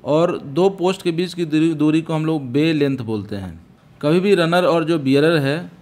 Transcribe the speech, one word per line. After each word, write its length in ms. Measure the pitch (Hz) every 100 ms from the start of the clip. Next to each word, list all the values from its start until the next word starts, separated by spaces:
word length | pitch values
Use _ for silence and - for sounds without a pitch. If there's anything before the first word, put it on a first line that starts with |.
और 360 | - 151 175 -
दो 300 | 143 139 190
पोस्ट 320 | 190 175 185
के 100 | 180
बीच 220 | 165 180
की 120 | 180 165
दूरी, 280 | 156 165
दूरी 280 | 156 151 156
को 120 | 165
हम 120 | 160 156
लोग 260 | 160 131
बे 220 | 123 160
लेंथ 240 | 156 143 131
बोलते 380 | 113 110 95 101
हैं। 300 | 92 82 - - _ -
कभी 180 | 147 170
भी 160 | 196 185
रनर 300 | 165 180 180
और 180 | 165
जो 160 | 156 165
बियरर 380 | 131 139 156 170
है 340 | 135 156 180 -